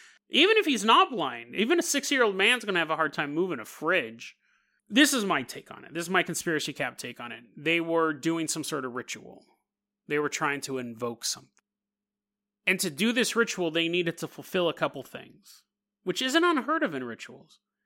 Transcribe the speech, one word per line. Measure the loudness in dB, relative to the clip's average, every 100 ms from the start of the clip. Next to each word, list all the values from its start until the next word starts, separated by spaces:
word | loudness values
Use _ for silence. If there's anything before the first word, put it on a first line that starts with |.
| -20 -20 _
Even | 4 6 6
if | 4
he's | 2
not | 6 6 6
blind, | 2 -4 -6 -8 -2
even | 2 2
a |
six-year-old | 2 -2 0 2 2 4
man's | 4 4 0
gonna | 0
have | 0
a | 0
hard | 0
time | 0 -4
moving | -2 -2 -4
a | -8
fridge. | -6 0 0 0 -8 -18 -20 _ _ _ _ _
This | 4 4
is | 4 0
my | -2
take | -4 -12 -16
on | -18 -12
it. |
This | -10
is | -2
my | 0
conspiracy | 0 -2 -2 -2 -2
cap | -4 -6 -6
take | -14 -12
on | -12
it. | -14 -16 -6
They | 0 0
were | 2 2 2
doing | 0 -2 -2 -2
some | -4
sort | -4 -6 -6
of |
ritual. | -8 -10 -12 -14 -20 _ _ _ _ _ _ -4
They | -2
were | -2
trying | -2 -2 -2
to | -4 -6
invoke | -8 -6 -6 -6 -6
something. | -8 -10 _ _ _ _ _ _ _ _ _ _ _ -2
And | 0
to | -2
do | 0 0
this | 2 0 0
ritual, | 0 0 -2
they | 0 0
needed | 0 -2 -4
to | -8
fulfill | -10 -6 0 0
a |
couple | 0 -4 -4
things, | -14 -16 -18 -20 -20 -20 _ _ _ _
which | -6 -2
isn't | 2 4
unheard | 4 2 0 0
of | 0
in | -2
rituals. | -6 -10 -14 -18 -20 -20 _ _